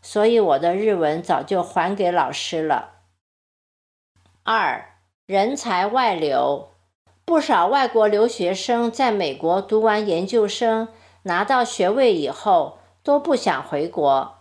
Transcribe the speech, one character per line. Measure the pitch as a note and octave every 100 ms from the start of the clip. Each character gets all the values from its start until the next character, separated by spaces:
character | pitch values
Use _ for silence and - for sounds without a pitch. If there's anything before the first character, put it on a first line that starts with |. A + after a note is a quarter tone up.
所 | - G#3 G#3+
以 | A#3
我 | F#3+ E3
的 | E3+
日 | F#3 A3
文 | F#3+ D3+ D#3+
早 | E3+ D3
就 | D3 F#3+
还 | F3 - E3+
给 | G3+ F3+
老 | F3 C3
师 | D3 - E3 D#3
了。 | C3 - _ _ _ _ _ _ _ _ _ _ _ _ _ _ _
二， | - A3 E3+ A#2 - _ _ _ -
人 | F#3+ G#3+
才 | C#4 A#3+ F3+ G3+
外 | B3 A#3+ F3
流。 | D3+ C3 C3 C#3 - _ _ _ _ _ -
不 | E4
少 | D4 G3 F3+
外 | C#4 B3
国 | A3+ G#3+
留 | G#3 A#3
学 | - F3
生 | F#3 - A#3 A#3
在 | A3+ B3+
美 | G#3 E3 C3+
国 | E3 F3+
读 | G#3+ G#3+
完 | A3 G#3 G#3
研 | E3 F#3+
究 | A#3 G#3
生， | - A#3 A3 A3+ - - _
拿 | F#3+ F3
到 | G#3 B3+ A#3
学 | - F#3
位 | A#3 B3+ F3+
以 | C#3
后 | A#2 G#3 F3 C#3 - _ _
都 | - C#4+
不 | C#4+ D4
想 | - C#3
回 | D3 D3 E3
国 | - C#3+ C3+ - -